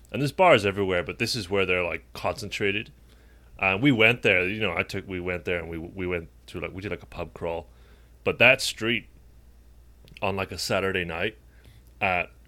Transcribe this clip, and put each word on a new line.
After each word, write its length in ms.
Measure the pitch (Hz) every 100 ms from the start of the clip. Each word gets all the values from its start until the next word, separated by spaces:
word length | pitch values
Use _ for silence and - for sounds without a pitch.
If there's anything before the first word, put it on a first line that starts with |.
| -
And 100 | 120
there's 100 | 139
bars 320 | - 185 127 98
everywhere, 360 | 98 95 90
but 140 | 85 90
this 140 | 113 123
is 120 | 92
where 140 | 98 92
they're, 160 | 90
like, 200 | 87 82 -
concentrated. 800 | - 98 87 101 - 104 101 113 - - - - - - -
Uh, 180 | 95 95
we 100 | 143
went 300 | 117 110 120
there, 240 | 113 92 90
you 120 | 107
know, 120 | 104 85
I 60 |
took, 220 | 95 101 98
we 100 | 92
went 240 | 90 90
there 140 | 90 87
and 80 | 82
we, 80 | 82
we 280 | 87 98 90
went 220 | 87 80 - -
through, 140 | 90
like, 100 | 80
we 80 | 87
did, 80 | 98
like, 120 | 87
a 40 | -
pub 260 | - 82
crawl. 320 | - 85 82 - - - - - -
But 140 | - 139
that 220 | 120 135
street 460 | - - 110 117 - - - - - - - - - - - -
on, 140 | 101 98
like, 160 | 95
a 60 | 90
Saturday 460 | - 101 95 92
night 320 | 85 82 104 - - - - - - -
at, 300 | 98 90 - -